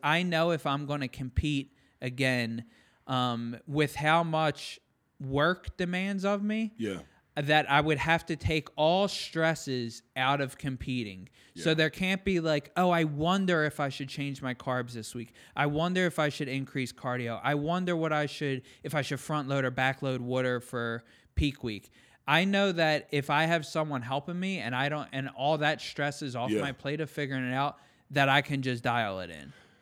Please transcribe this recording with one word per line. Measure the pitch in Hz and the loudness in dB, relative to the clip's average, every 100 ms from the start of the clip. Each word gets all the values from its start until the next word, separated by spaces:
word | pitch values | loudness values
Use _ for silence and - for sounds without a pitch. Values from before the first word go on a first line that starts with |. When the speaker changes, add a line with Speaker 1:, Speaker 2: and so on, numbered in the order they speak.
Speaker 1:
I | 147 165 | 2 2
know | 180 165 165 | 2 2 2
if | 160 147 | 2 0
I'm | 139 143 | -2 -2
gonna | 147 131 | -4 -4
compete | - 131 - 151 143 135 _ _ - | -6 -6 0 0 0 -4 _ _ -10
again, | 127 127 131 127 117 113 117 _ _ _ - | -8 0 2 2 0 -4 -10 _ _ _ -4
um, | 131 127 117 117 117 - | 0 0 0 -4 -8 -4
with | 143 147 - | 0 0 0
how | 151 165 | 2 4
much | 170 156 156 - - - _ _ _ - | 4 2 2 0 -8 -14 _ _ _ -12
work | 131 135 151 180 - - | -4 2 2 2 -4 -6
demands | 180 180 196 196 196 | -2 -2 -2 -2 0
of | 202 208 | 0 0
me, | 214 220 - | -2 -2 -4
Speaker 2:
Yeah. | - 90 - _ _ - | -4 -4 -10 _ _ -4
Speaker 1:
that | 143 151 147 | 4 4 6
I | 143 | 4
would | 151 151 | 4 2
have | 160 165 - | 4 2 2
to | 160 | -4
take | - 160 139 - | 0 0 -2 0
all | 151 180 202 | 2 4 2
stresses | - - 165 160 160 - 127 117 110 _ - | -2 -6 0 2 0 -2 -2 -4 -8 _ -2
out | 131 143 | 2 2
of | 135 - | 0 -4
competing. | 143 127 - 127 107 92 92 _ - - | -6 -6 -4 -4 -4 -8 -16 _ -20 -4
So | 165 | 0
Speaker 2:
Yeah. | 160 | 4
Speaker 1:
there | 156 | 2
can't | - 185 190 196 | 2 0 0 2
be, | 180 | 2
like, | 160 147 - - | 4 0 0 2
"Oh, | 180 | 4
I | 170 156 | 6 2
wonder | 147 160 196 185 170 151 | 2 2 2 4 2 2
if | - | 0
I | 143 | -4
should | 131 135 | -4 -8
change | - 143 135 | -6 -6 -4
my | 131 123 | -6 -6
carbs | - 127 120 | -2 -2 -2
this | 120 107 123 | -8 -10 -10
week. | 113 - - - | -12 -16 -10 0
I | 147 | 0
wonder | 147 170 185 180 | 2 2 2 2
if | 165 | 2
I | 151 | -2
should | - 139 | 0 -4
increase | 135 135 139 123 | -4 -4 -4 -6
cardio. | - 131 123 120 113 | -6 -6 -4 -4 -2
I | 131 147 | 0 0
wonder | 147 175 180 170 | 0 -2 0 0
what | 160 | 0
I | 151 147 | 0 -2
should, | - 147 135 - - | -4 -4 -4 -6 -12
if | 151 160 | -6 -4
I | |
should | 170 139 | -2 -4
front | - 151 135 | -4 -4 -2
load | 139 131 | 0 0
or | |
back | 127 131 135 | 2 0 0
load | 135 127 | -2 -4
water | 123 127 127 123 | -2 0 0 -2
for | 117 123 117 117 - - _ - | -4 -6 -4 -6 -10 -20 _ 0
peak | 147 131 120 | 0 0 -6
week." | 104 - _ - _ - | -8 -12 _ -20 _ 2
I | 151 190 | 4 4
know | 196 196 | 4 4
that | 170 160 151 - | 4 4 2 0
if | 147 139 | -2 2
I | 147 160 | 2 4
have | 170 147 | 2 0
someone | 160 156 139 | -2 -2 -2
helping | 120 135 143 175 | -2 -4 -4 -4
me | 190 185 | -4 -4
and | 113 127 | -4 -2
I | 143 | 0
don't, | 151 - | -2 -6
and | 135 135 | -6 -6
all | - 139 156 | -2 0 2
that | 151 147 | 2 0
stress | - - 143 139 | -4 -4 -2 -2
is | 147 120 | -6 -4
off | 120 | 0
Speaker 2:
Yeah. | 107 | 0
Speaker 1:
my | 139 | -2
plate | - 139 151 | -4 -6 -4
of | 151 | -6
figuring | - 143 135 127 | -6 -4 -2 -2
it | 131 | 0
out, | 143 - - _ - | -2 -4 -18 _ -4
that | 139 139 | 2 4
I | 139 | 4
can | - 143 | 2 -2
just | 131 123 120 | -2 -2 0
dial | 120 107 95 | 0 0 -4
it | 87 | -8
in. | 80 69 - - _ | -12 -16 -20 -20 _